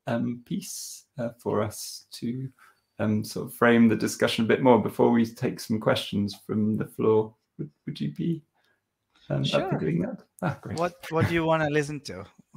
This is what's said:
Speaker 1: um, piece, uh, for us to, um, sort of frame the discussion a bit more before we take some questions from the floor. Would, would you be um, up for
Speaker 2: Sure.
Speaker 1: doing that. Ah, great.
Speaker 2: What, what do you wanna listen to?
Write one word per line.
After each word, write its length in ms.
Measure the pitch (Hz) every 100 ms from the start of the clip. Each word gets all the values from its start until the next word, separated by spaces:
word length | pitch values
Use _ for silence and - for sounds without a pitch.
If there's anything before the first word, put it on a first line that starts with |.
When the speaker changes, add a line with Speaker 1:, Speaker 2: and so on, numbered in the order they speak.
| -
Speaker 1:
um, 360 | 117 123 120
piece, 640 | - 180 - - - - _ -
uh, 120 | 117 -
for 240 | 104 104
us 420 | 107 - - - _
to, 360 | - 117 127 135 - - _ _ -
um, 260 | 107 107
sort 220 | 107 92 -
of 80 |
frame 340 | - 120 117 117
the 80 | 107
discussion 480 | 113 - 117 -
a 40 | 110
bit 140 | 117
more 200 | 131 113
before 280 | 117 - 123
we 140 | 120
take 340 | 113 - 123 -
some 220 | - 110
questions 560 | - 120 - 104 101 - -
from 300 | 110 107 107
the 80 |
floor. 500 | - - 113 110 110 _ _ -
Would, 140 | 147 _ -
would 120 | 147
you 140 | 147
be 300 | 147 165 156 _ _ _ _ _ _ _ _ -
um, 100 | -
up 20 |
for 260 | 98 143 -
Speaker 2:
Sure. 80 | -
Speaker 1:
doing 240 | - 170
that. 200 | 208 - _ -
Ah, 160 | 175 -
great. 180 | - 160
Speaker 2:
What, 160 | 175 - -
what 180 | 160 156
do 60 |
you 100 | 170
wanna 260 | 160 160 156
listen 300 | 147 147 151
to? 240 | - 90 95 _ _